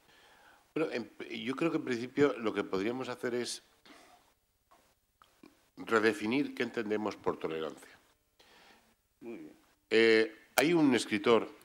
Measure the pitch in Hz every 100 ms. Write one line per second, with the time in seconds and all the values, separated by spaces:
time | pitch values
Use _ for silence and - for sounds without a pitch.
0 | _ - - - - - _ 147 160 120
1 | 104 - - 117 113 135 165 147 135 117
2 | 127 - 143 120 110 98 90 95 107 127
3 | 123 120 127 123 117 - _ _ - -
4 | - - _ _ _ _ _ _ _ _
5 | _ _ _ _ - _ _ - 95 113
6 | 110 104 107 135 127 - 120 120 107 107
7 | 107 - 92 78 82 80 76 64 - -
8 | _ _ _ _ - - - - _ _
9 | _ _ 117 98 78 - _ _ - 110
10 | 113 113 110 - - - 151 175 143 117
11 | - 107 120 110 95 -